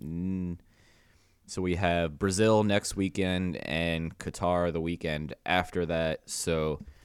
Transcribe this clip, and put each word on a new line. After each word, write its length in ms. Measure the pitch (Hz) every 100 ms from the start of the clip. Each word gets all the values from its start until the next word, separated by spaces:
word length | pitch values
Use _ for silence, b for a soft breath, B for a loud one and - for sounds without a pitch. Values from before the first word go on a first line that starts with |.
n-, 580 | 76 85 92 95 90 85 b b b b b b b b -
so 140 | -
we 140 | 92 87
have 420 | 92 85 82 73
Brazil 460 | 101 92 110 110
next 320 | 107 101 - -
weekend 600 | 95 - 92 92 92 80
and 600 | - 80 85 82 82 -
Qatar 540 | - - 87 87 87
the 100 | 82
weekend 520 | 82 85 82 76 76 - -
after 400 | 90 87 - 82
that. 440 | 82 80 78 -
So 560 | - - 80 78 73 - B